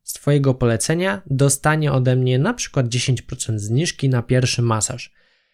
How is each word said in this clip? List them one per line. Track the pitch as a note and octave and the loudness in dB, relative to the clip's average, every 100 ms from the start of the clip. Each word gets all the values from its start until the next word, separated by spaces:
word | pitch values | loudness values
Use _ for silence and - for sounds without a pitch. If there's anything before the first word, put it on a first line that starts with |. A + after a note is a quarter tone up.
| - | -16
z | |
twojego | - - C#3+ C3+ | -6 0 2 2
polecenia | C3 A#2+ A2+ - E3 F#3+ G3 - | 2 2 0 0 -2 -2 -4 -4
dostanie | C3+ C#3 - D3+ D#3 D3+ | 0 2 2 0 0 0
ode | C3+ B2+ B2+ | 0 2 2
mnie | B2+ B2+ | 2 2
na | F3 | 0
przykład | A#3+ - - A#2+ | -2 -4 -2 -2
dziesięć | B2 B2 A#2+ | -2 -2 -2
procent | - B2+ - A2 | -4 -10 -6 -4
zniżki | G#2 A#2+ E3+ - C#3 | -2 -2 -2 -2 0
na | B2 | 0
pierwszy | A2+ B2+ B2+ - | 0 0 2 0
masaż. | A#2+ A2 - B2+ - _ _ _ _ | 0 0 -2 -6 -14 _ _ _ _